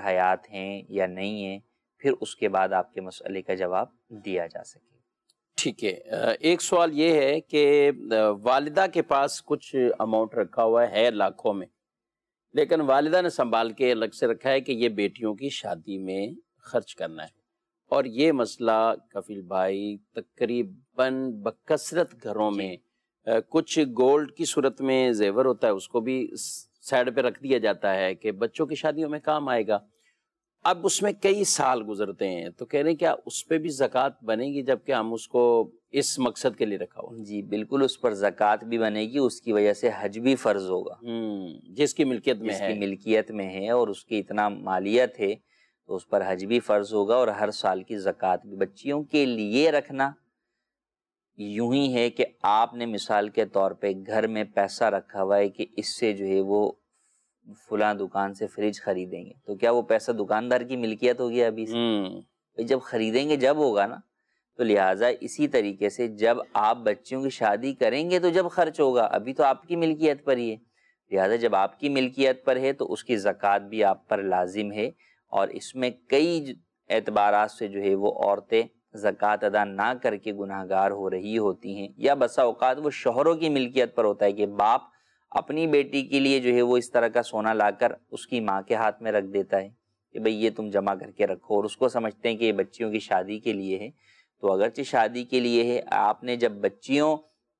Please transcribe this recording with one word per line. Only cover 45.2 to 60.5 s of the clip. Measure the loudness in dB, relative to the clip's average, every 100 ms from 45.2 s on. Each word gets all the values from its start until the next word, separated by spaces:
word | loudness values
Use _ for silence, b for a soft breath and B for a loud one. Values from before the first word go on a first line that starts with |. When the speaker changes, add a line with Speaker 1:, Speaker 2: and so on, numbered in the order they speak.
Speaker 1:
ہے | -4 -4 _ _ _ _ -12
تو |
اس | -10 -2
پر | -2 0
حج | -4
بھی | -2 -2
فرض | 2 0 0
ہوگا | 0 2
اور | 2 2
ہر | 0 -4
سال | -2 -2 -2
کی | -4 -6
زکوٰۃ | -6 -2 0 -2
بھی۔ | -4 -6
بچیوں | -6 -6 -6 -6
کے | -2 0 0
لیے | 0 -2 2 2
رکھنا | 2 -2 -2 -4 -4 _ _ _ _ _ _ _ _ _ _ _ -14
یوں | -8 -4 0
ہی | 2 2
ہے | 2 0
کہ | 0 -2 _
آپ | 2 2 2
نے | -2 -6
مثال | -6 -2 0 0
کے | 0 0
طور | 2 0
پہ | 0 -4 -4 -4
گھر | -2 0
میں | -2
پیسہ | -4 -2 -2 0
رکھا | 0 0 -4 -4
ہوا | 0 2
ہے | 2
کہ | -2 -8 -8
اس | -8 -2
سے | -2
جو | -2 0
ہے | 0
وہ | 2 2 0 -2 _ _ _ _ _ _ -20 -20 -6
فلاں | 0 0
دکان | 0 -4 -4 -4
سے | -4 -8
فریج | -4 -4 -4
خریدیں | -4 -4 -4 -10
گے، | -16 -16 -12
تو | 0
کیا | 2
وہ | 2
پیسہ | 2 0 0
دکاندار | -4 0 0 0